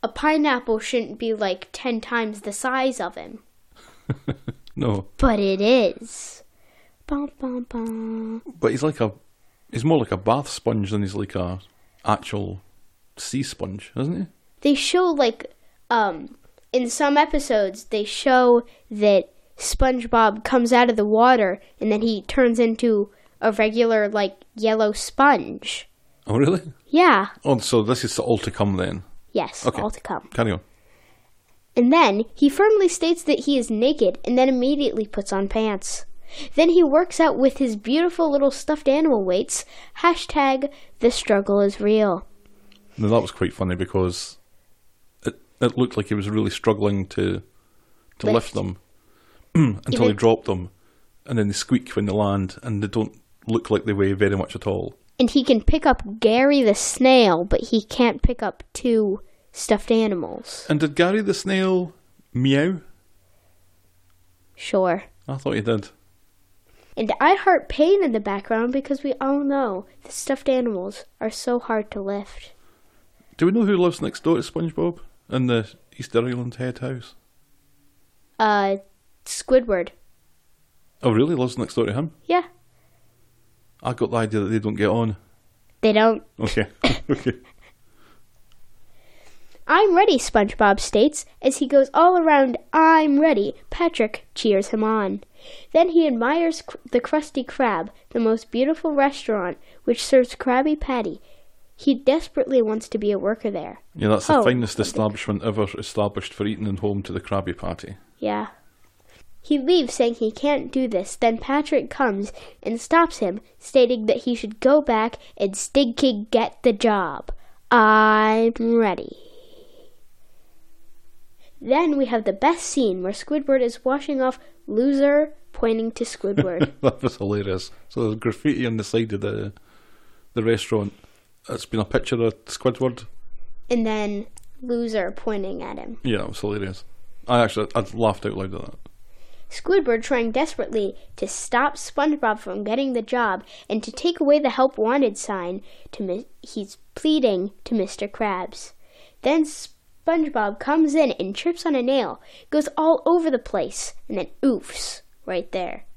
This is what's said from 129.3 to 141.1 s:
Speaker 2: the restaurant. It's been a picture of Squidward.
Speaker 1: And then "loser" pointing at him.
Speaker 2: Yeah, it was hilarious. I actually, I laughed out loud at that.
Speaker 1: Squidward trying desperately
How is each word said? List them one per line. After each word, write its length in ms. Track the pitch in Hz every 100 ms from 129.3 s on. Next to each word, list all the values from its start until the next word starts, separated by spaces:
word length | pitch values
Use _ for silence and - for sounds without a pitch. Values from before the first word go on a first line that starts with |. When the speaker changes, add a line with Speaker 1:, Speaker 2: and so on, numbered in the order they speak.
| 104 101 - - - - - - - -
Speaker 2:
the 80 | -
restaurant. 500 | 110 113 - 110 101 - - _ _ _ -
It's 160 | 117 -
been 140 | 113
a 40 |
picture 360 | 104 127 - 120
of 220 | 113 - -
Squidward. 600 | - - 120 131 120 - - - - - - -
Speaker 1:
And 160 | 240 220
then 400 | 214 208 202 226 - - -
"loser" 520 | 254 240 233 220 180
pointing 500 | 202 - 208 196 190
at 160 | - -
him. 200 | - 226
Speaker 2:
Yeah, 200 | 131 104
it 60 | 101
was 100 | -
hilarious. 440 | 104 104 95 95 - - - - -
I 140 | 123
actually, 260 | 113 107 107 -
I 40 | 101
laughed 320 | 107 113 98 -
out 100 | 101
loud 180 | 98
at 60 | 95
that. 120 | - - - - - - - - -
Speaker 1:
Squidward 540 | - - 381 277 226
trying 300 | - 254 233
desperately 640 | 226 311 - - 226 196 - -